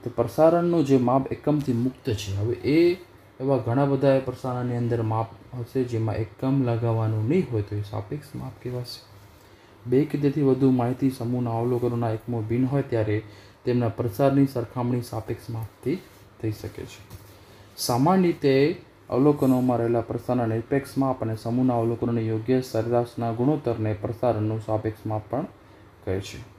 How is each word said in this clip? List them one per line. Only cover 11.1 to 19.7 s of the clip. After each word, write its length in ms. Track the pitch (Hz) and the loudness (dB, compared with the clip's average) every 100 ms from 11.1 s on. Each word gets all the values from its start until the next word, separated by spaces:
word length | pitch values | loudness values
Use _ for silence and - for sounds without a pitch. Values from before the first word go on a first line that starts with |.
સમૂહના 440 | 127 117 123 120 113 | 0 -4 -2 -2 0
અવલોકનોના 500 | 120 123 120 117 117 110 | 0 0 0 0 -2 -2
એકમો 240 | - 117 110 | -4 -6 -2
ભિન્ન 180 | 117 127 | 0 0
હોય 180 | 139 135 | 0 0
ત્યારે 260 | 117 107 107 110 - - - - | 0 0 -2 -4 -20 -20 -8 -2
તેમના 240 | 123 117 - | 0 0 -2
પ્રસારની 500 | 120 - 139 135 139 | -4 2 2 4 2
સરખામણી 640 | 127 110 127 120 123 117 | 0 -6 -4 -2 -2 -4
સાપેક્ષ 400 | 110 - 113 - | -8 -6 -10 -8
માપથી 480 | 117 110 - - 180 - - - - | -8 -8 -8 -6 -6 -8 -20 -20 -8
થઈ 140 | 110 | -6
શકે 320 | 107 95 - - | -6 -10 -12 -16
છે. 100 | - - - - - - - - - | -16 -20 -20 -20 -20 -20 -20 -20 -8
સામાન્ય 500 | - 120 147 190 175 | -2 2 4 4 4
રીતે 260 | 156 143 135 143 190 - - - | 2 4 4 4 0 -10 -20 -4
અવલોકનોમાં 720 | 123 143 147 131 127 127 | 2 4 4 4 4 2